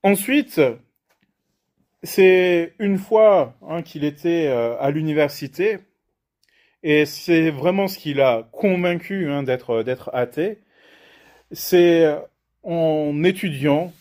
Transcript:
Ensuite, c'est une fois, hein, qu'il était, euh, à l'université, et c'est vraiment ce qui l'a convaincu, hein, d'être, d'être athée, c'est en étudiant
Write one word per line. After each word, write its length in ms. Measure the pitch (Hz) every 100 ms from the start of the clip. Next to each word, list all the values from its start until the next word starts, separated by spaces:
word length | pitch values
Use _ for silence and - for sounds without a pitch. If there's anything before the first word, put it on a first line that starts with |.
Ensuite, 560 | 196 196 202 277 - - 135 113 _ _ _ _ _ _ _ _ _ _ _ _
c'est 720 | - - 190 185 180 175 170 _
une 180 | 202 190
fois, 580 | 196 220 220 190 127 - -
hein, 160 | 165
qu'il 200 | 165 151
était, 440 | 147 147 170 170 151
euh, 320 | 123 117 117
à 100 | 139
l'université, 920 | 147 156 151 147 - 139 - 196 196 _ _ _ _ _ _ _ _ _ _
et 240 | 160 151 147
c'est 460 | - - 165 160
vraiment 380 | 143 156 190 196
ce 100 | 196
qui 140 | 151
l'a 360 | 139 135 113 113
convaincu, 760 | - 208 180 180 175 - 196 160
hein, 140 | 143
d'être, 400 | 135 127 127 113
d'être 260 | 113 127 -
athée, 480 | 127 123 135 180 214 _ _ _ _ _ _ _ _ _
c'est 560 | - - 180 175 165 160 151 151 _ _ _
en 600 | 208 170 160 156 151 147
étudiant 680 | 170 190 196 139 143 143 180 -